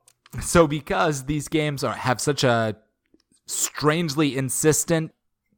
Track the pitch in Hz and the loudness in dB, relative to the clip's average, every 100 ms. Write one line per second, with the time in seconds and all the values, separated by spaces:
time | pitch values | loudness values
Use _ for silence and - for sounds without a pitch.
0 | _ _ _ - - 175 165 151 - 190 | _ _ _ -12 0 4 4 2 -4 0
1 | 180 143 131 151 135 160 151 143 131 101 | 0 -2 -4 -4 -2 -2 -2 -4 -4 -4
2 | 127 120 - 143 131 117 113 104 _ _ | -2 0 0 2 2 2 0 -4 _ _
3 | _ _ _ _ _ - - - 143 156 | _ _ _ _ _ -6 -6 0 0 2
4 | 170 139 151 127 135 - 156 147 - 165 | -2 0 0 0 -4 0 2 2 2 -2
5 | 160 _ _ _ _ | -2 _ _ _ _